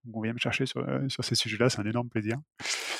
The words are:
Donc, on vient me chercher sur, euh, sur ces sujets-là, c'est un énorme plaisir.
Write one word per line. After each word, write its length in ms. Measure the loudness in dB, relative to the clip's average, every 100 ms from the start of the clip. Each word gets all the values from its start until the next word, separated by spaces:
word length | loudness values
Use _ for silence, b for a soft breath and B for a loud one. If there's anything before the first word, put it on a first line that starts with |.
| -10
Donc, 100 | -4
on 60 |
vient 100 | -2
me 80 | 0
chercher 260 | 0 0 -2
sur, 140 | -2
euh, 300 | 0 0 0
sur 160 | -2 0
ces 100 | 2
sujets-là, 340 | 2 4 4
c'est 120 | 4
un 40 | 0
énorme 220 | 0 -2
plaisir. 300 | -2 0 -2 -4 -10 B B B